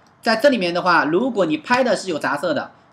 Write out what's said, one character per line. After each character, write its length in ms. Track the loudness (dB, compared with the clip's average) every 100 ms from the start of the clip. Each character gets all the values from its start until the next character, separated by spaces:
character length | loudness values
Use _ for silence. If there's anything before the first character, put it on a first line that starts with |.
| _ _
在 140 | -2 2
这 140 | 2
里 80 | 2
面 160 | -2
的 80 | -2
话， 240 | 2 2 2
如 260 | 0 0
果 140 | 0 0
你 120 | 0
拍 240 | 0 0
的 140 | 2 0
是 140 | -2
有 100 | -4
杂 160 | -4 -4
色 180 | -2
的， 180 | -4 -6 -14 _